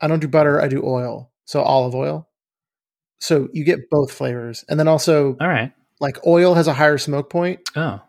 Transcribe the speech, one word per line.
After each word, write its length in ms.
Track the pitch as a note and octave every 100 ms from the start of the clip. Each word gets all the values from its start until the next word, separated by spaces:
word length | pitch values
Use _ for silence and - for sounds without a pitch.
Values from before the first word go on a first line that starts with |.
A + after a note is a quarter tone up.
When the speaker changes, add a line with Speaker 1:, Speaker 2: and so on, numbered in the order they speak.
Speaker 1:
I 60 | D#3
don't 120 | D#3+
do 80 | D3+
butter, 320 | D#3 D3 D3
I 60 | D3
do 160 | C3+
oil. 480 | C#3 B2+ B2 A#2 - _ -
So 160 | D3
olive 320 | - C3+ B2 B2+
oil. 320 | C#3+ D#3 - _ _ _ _ _ _ _ _ _
So 280 | - D#3 B2+
you 100 | D#3
get 260 | D3 F3 -
both 200 | D3 C3+
flavors. 540 | - C3 B2 A#2 A2+ -
And 120 | D3+
then 80 | D#3
also, 500 | D#3 E3+ D3+ C#3 C3
Speaker 2:
All 80 | E3+
right. 240 | B2+ B2+ - _ -
Speaker 1:
like, 260 | C#3+ - E3+
oil 300 | E3+ F3+ E3+
has 120 | D#3
a 60 |
higher 240 | C#3 D3+ C#3+
smoke 320 | D3+ C#3+ C#3+
point. 300 | E3+ F3 F3+ - D3+
Speaker 2:
Oh. 260 | D#3+ G2